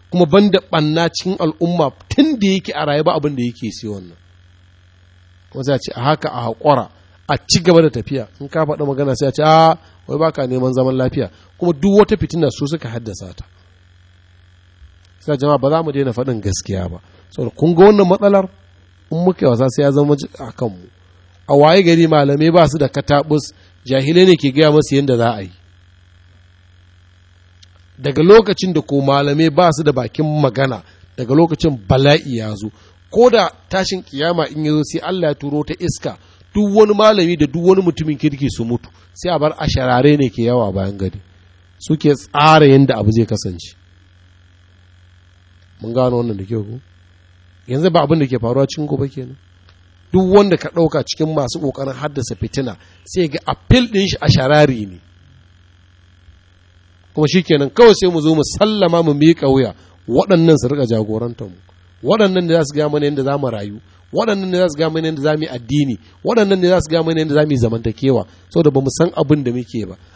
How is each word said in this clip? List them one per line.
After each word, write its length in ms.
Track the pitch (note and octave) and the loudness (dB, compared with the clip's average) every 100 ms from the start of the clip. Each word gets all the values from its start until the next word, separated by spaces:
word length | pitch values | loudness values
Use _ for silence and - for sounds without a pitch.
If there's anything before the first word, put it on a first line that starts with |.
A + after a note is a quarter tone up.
| _ | _
Kuma 160 | F3+ E3 | 0 2
banda 320 | F#3+ G#3 F#3 - | 4 4 2 -2
ɓanna 380 | E3 D3+ D#3+ E3+ | -2 -2 0 -2
cikin 220 | - F3+ F#3+ | -4 -6 -4
al'umma 520 | D#3+ - E3+ F3 C#3 - - | -4 -4 -4 -2 -4 -6 -6
tun 300 | - D#4 C4 | -2 0 0
da 60 | G3 | 0
yake 260 | F#3+ - | -2 -4
a 100 | D3 | -6
raye 180 | D3+ D3 | -4 -2
ba 120 | D3+ | -2
abin 220 | D#3+ D3 C3+ | -2 -4 -4
da 60 | |
yake 280 | A#2+ A#2 A2 | -6 -8 -12
sai 160 | - G#2+ | -10 -12
wannan. 280 | G2+ F2+ E2 _ _ _ _ _ _ _ _ _ _ _ _ _ | -12 -16 -20 _ _ _ _ _ _ _ _ _ _ _ _ _
Kuma 140 | C3+ | -8
sai 100 | C3 | -4
a 40 | C3+ | -4
ce 140 | - | -4
a 60 | - | -6
haka 260 | C3 D#3 D3+ | -2 -2 -4
a 80 | B2 A#2 | -8 -8
haƙura, 400 | A2+ D3+ C3 G2 _ _ _ - | -2 0 0 -2 _ _ _ -6
a 80 | C#3 | -6
ci 220 | - E3+ | -2 0
gaba 220 | E3+ E3 | 4 4
da 80 | D#3+ | 4
tafiya. 380 | A#2+ - C3+ G#2+ - | 0 -6 -8 -10 -14
In 80 | C#3 | -8
ka 160 | D#3+ D3 | -4 -4
faɗi 180 | D3+ C#3+ | -4 -4
magana 280 | C3+ C#3+ B2 | -4 -4 -2
sai 120 | C#3 | -4
a 40 | |
ce, 100 | C3+ | 0
"A, 360 | D3+ D#3+ D#3+ D#3+ _ _ - | 2 4 4 2 _ _ -10
wai 120 | C#3 | -4
baka 280 | D#3+ D#3 B2+ | -2 -2 -4
neman 260 | B2+ B2+ | -2 -2
zaman 240 | B2+ C3 C3 | 0 0 0
lafiya." 340 | B2+ D3 G#2 - _ - | -2 -4 -8 -10 _ -6
Kuma 140 | F3 | -4
duk 260 | D3 G3 G3+ | 0 2 4
wata 180 | G3+ G#3+ | 4 0
fitina 320 | D#3+ E3 D3 | -4 -2 -2
su 160 | - C#3+ | -2 -6
suka 220 | D#3+ B2 | -6 -8
haddasa 460 | A#2 A2+ G2 F#2 F2 | -12 -12 -14 -16 -18
ta. 80 | - _ _ _ _ _ _ _ _ _ _ _ _ _ - _ _ _ | -20 _ _ _ _ _ _ _ _ _ _ _ _ _ -20 _ _ _
Sai 160 | - C#3+ | -8 -4
jama'a 220 | D3 C#3+ | 0 0
ba 120 | C3+ | 0
za 120 | D#3+ | -2
mu 100 | C#3 | -2
daina 200 | C#3 C3+ | -4 -4
faɗin 280 | A2 C3 A2+ | -4 -4 -4
gaskiya 480 | G2 F#2 - F#2+ F2+ | -6 -6 -6 -8 -8
ba. 120 | F2 _ _ _ | -10 _ _ _
Saboda 200 | - B2 - | -10 -8 -2
kun 180 | D#3+ | 2
ga 100 | E3+ | 6
wannan 240 | G3+ G#3 F#3+ | 6 6 4
matsalar, 400 | F#3+ G3+ G3 F#3+ _ _ _ _ _ - | 2 2 2 0 _ _ _ _ _ -10
in 140 | D#3+ | -4
muka 200 | F3+ F3+ D3+ | -2 0 0
yi 40 | |
wasa 160 | A#2 C3 | 2 0
sai 140 | C3+ | 0
ya 60 | C#3 | 0
zama 240 | C#3 D3 D3 | 2 2 0
ji-, 120 | - - | -4 -14
a 140 | - | -16
kanmu. 360 | - A#2 F2+ - _ _ _ _ _ - | -8 -8 -8 -20 _ _ _ _ _ 0
A 60 | C#3+ | 4
waye 260 | D3+ F#3 | 6 6
gari 240 | E3+ E3 E3 | 4 4 4
malamai 440 | D3+ C#3 C#3+ D#3+ | 4 2 2 4
ba 140 | F3 D3+ | 4 4
su 100 | C#3 | 2
da 100 | C#3+ | -2
kataɓus, 640 | C#3+ - C#3+ D3+ D3+ - - _ _ | -4 -2 0 0 -2 -4 -14 _ _
jahilai 400 | A#2+ C3+ C3+ E3+ F#3 | -4 -2 2 4 6
ne 100 | E3 | 4
ke 160 | C#3 | 2
gaya 180 | C3+ D#3 | 2 4
masu 220 | D3+ C#3+ C#3 | 4 2 0
yadda 200 | C#3+ A#2+ | 0 0
za 160 | A#2 G#2+ | 0 -4
a 60 | |
yi. 80 | F#2 - _ _ _ _ _ _ _ _ _ _ _ _ _ _ _ _ _ _ _ _ _ _ _ - | -10 -18 _ _ _ _ _ _ _ _ _ _ _ _ _ _ _ _ _ _ _ _ _ _ _ -10
Daga 240 | C3+ C#3+ | -4 2
lokacin 500 | E3+ A3 G#3+ F#3 F#3+ | 6 8 6 0 -2
da 80 | D#3 | -2
ko 200 | - C#3+ | -2 -2
malamai 480 | C#3 C#3+ C#3+ D3 D#3+ | 0 0 0 0 0
ba 180 | C#3+ F3+ | 2 2
su 100 | D3 | 2
da 100 | D3+ | 0
bakin 320 | B2+ A2+ - D#3 D3+ | -2 -4 -4 -2 0
magana, 420 | C3+ B2+ C3+ G#2+ - _ - - | -2 -2 -4 -6 -14 _ -20 -12
daga 180 | A#2+ | -2
lokacin 420 | C#3+ E3 D#3 E3 B2+ F#2+ | 2 2 0 -4 -2 -2
bala'i 480 | C3 C#3 D#3 D3 A#2 | 2 2 2 -2 -8
ya 160 | G#2+ | -8
zo. 160 | G2+ G#2+ - _ _ _ | -10 -12 -14 _ _ _
Ko 180 | - B3 | 2 4
da 200 | A3+ E3+ - - | 4 0 -6 -8
tashin 340 | F#3+ F#3 F#3 | -6 -4 -6
kiyama 440 | - C#3 D#3+ F3 D3+ | -8 -4 -2 -2 -4
in 160 | D3+ | -4
ya 80 | D3+ | -2
zo 100 | D3+ | -2
sai 160 | D3 D#3+ | -2 -6
Allah 280 | D#3+ F#3+ D#3+ | -6 -4 -4
ya 40 | |
turo 300 | C#3+ C#3+ D3 | -4 -6 -6
ta 100 | D3+ D3 | -6 -6
iska, 380 | F3 - C3+ G2 _ _ _ | -6 -6 -10 -12 _ _ _
duk 160 | G3+ G#3 G3+ | -2 2 4
wani 180 | G#3+ | 4
malami 420 | G#3 G#3+ G#3 E3 E3+ | 4 2 2 0 0
da 100 | D3 | -2
duk 180 | D#3 F3 | 0 2
wani 160 | F#3+ | 2
mutumin 340 | F3 D#3 D#3 C#3+ | 2 -2 -4 -2
kirki 300 | D3+ C#3 C#3 | -4 -2 -4
su 140 | - | -4
mutu, 240 | A2+ A#2+ - _ _ | -6 -6 -8 _ _
sai 180 | - F3+ | -10 -4
a 40 | D#3+ | -2
bar 160 | D3+ - | -2 -2
asharare 580 | D3+ C3+ B2+ B2 C#3+ D3 | -4 -2 0 2 4 4
ne 120 | B2+ | 0
ke 120 | - | -2
yawa 240 | A#2 B2 G#2 | -2 0 -2
a 40 | |
bayan 240 | F#2+ G2 G2+ | -4 -6 -6
gari. 220 | F#2+ - - _ _ _ _ _ | -8 -8 -16 _ _ _ _ _
Suke 360 | - D#3+ D3 | -6 -2 0
tsara 520 | C3+ - D3 D#3 D#3 D3 | -2 -2 2 6 6 8
yadda 300 | C3+ C3+ A#2 | 6 4 2
abu 120 | G#2 | 0
zai 160 | A2+ A2 | 0 0
kasance. 480 | G#2+ G#2 F2 - - _ _ _ _ _ _ _ _ _ _ _ _ _ _ _ _ _ _ _ - | -4 -8 -12 -16 -20 _ _ _ _ _ _ _ _ _ _ _ _ _ _ _ _ _ _ _ -16
Mun 120 | A2 | -8
gano 220 | A#2+ B2+ B2 | -2 0 0
wannan 180 | A#2+ G2 | -4 -6
da 80 | |
kyau 180 | F#2+ A2+ | -6 -8
ko? 160 | G2+ B2 - _ _ _ _ _ _ _ - | -8 -14 -20 _ _ _ _ _ _ _ -8
Yanzu 240 | C3 F3+ | -2 0
ba 120 | E3 | 2
abin 160 | C#3 D#3+ | 2 0
da 60 | C3+ | 0
ke 120 | B2 | -2
faruwa 280 | A#2 B2+ C#3 | -2 -2 -2
cikin 200 | - D3 | -4 -6
gobe 220 | C#3 C#3 | -6 -6
kenan. 280 | C3+ B2+ C3+ _ _ _ _ _ _ _ | -10 -16 -18 _ _ _ _ _ _ _
Duk 140 | F3+ F#3 | 0 4
wanda 220 | G3+ G3+ E3+ | 4 4 2
ka 120 | D3+ | -2
ɗauka 320 | E3+ D#3+ D#3 - | -2 0 0 -4
cikin 280 | - D#3 | -4 -4
masu 240 | D#3 C#3 E3+ | -2 -4 -4
ƙoƙarin 340 | D3 C3+ C3+ | -6 -6 -8
haddasa 400 | B2+ D3+ C#3 A#2+ - | -8 -8 -8 -8 -8
fitina, 400 | A2 - B2+ F#2 _ _ | -8 -6 -8 -8 _ _
sai 240 | - F3+ D#3+ | -8 -4 -4
ga 100 | C#3+ - | -4 -6
appeal 400 | C#3 - B3 A#3+ | -4 2 2 2
ɗin 200 | G3 F#3+ | 0 -2
shi 80 | - | -2
asharari 640 | D#3 - C3 D3+ D3 B2 G2+ | 0 2 2 4 2 0 -8
ne. 120 | F2+ _ _ _ _ _ _ _ G1+ _ _ G1+ G1+ _ - _ _ _ _ _ _ _ | -14 _ _ _ _ _ _ _ _ _ _ _ _ _ -20 _ _ _ _ _ _ _
Kuma 140 | - D3+ | -4 0
shi 140 | F3+ | 0
kenan 280 | F3+ D3+ C#3 | 2 0 0
kawai 240 | - A#3 | 6 6
sai 160 | F#3+ F#3 | 6 2
mu 100 | E3 | 0
zo 140 | D3+ | 0
mu 80 | D#3+ | 0
sallama 600 | C#3+ - G#3 G#3+ F3+ E3+ | 0 0 -2 0 0 2
mu 100 | E3 | 0
miƙa 320 | C#3+ D#3 E3 C#3 | 2 2 2 2
wuya, 260 | C3+ A#2 - _ _ - | 0 0 -6 _ _ -4
waɗannan 480 | B2+ G3 F3 E3 D3+ | -2 2 4 4 4
su 100 | A#2+ | 2
riƙa 180 | C#3+ A#2+ | -2 -2
jagorantar 600 | A2+ G#2+ A2 A#2+ A#2 G2+ | -2 -4 -6 -8 -10 -16
mu. 80 | F2+ _ _ _ _ | -18 _ _ _ _
Waɗannan 420 | C3+ A3 G3+ F#3 E3+ | -2 0 2 0 0
ne 80 | |
za 80 | E3 | 0
su 100 | C#3+ | 0
gaya 140 | D3 D3+ | -2 -2
mana 180 | D3 C#3+ | -2 -2
yadda 160 | C#3+ | -2
za 140 | C3+ C#3+ | -4 -4
mu 100 | C3 | -4
rayu. 300 | A2 G#2 G#2+ - _ _ | -6 -10 -14 -20 _ _
Waɗannan 360 | D3+ A3+ G3 F#3 | -4 -2 -4 -2
ne 60 | F3+ | -2
za 80 | F3+ | -2
su 100 | D3 | -2
gaya 120 | D#3+ | -4
mana 160 | D#3+ D#3+ | -4 -4
yadda 140 | D#3 | -4
za 140 | D3 D3+ | -2 -2
mu 60 | |
yi 60 | D#3+ | -4
addini. 500 | B2 A#2 D3 C#3 A2 - _ | -10 -4 -2 -2 -4 -12 _
Waɗannan 340 | - A3+ G3+ F#3+ | -4 0 2 2
ne 80 | F3+ | 2
za 100 | F3+ | 0
su 100 | D#3 | 0
gaya 120 | E3+ | -2
mana 180 | D#3+ D#3+ | 0 -2
yadda 140 | D#3 | 0
za 80 | D3 D3+ | 0 0
mu 40 | |
yi 60 | C3+ | 0
zamantakewa. 680 | A2+ A2+ A2+ G#2+ C3+ A#2 - _ _ | 0 -2 -6 -2 0 0 -2 _ _
Saboda 200 | E3+ D3+ | 0 2
ba 100 | C#3 | 2
mu 100 | C3+ | 0
san 200 | - E3+ E3+ | -2 -2 -2
abin 260 | C#3+ D3+ | 0 0
da 60 | B2 | -2
muke 340 | B2 A#2 A#2 F#2+ | -6 -6 -8 -10
ba. 80 | F#2+ _ | -12 _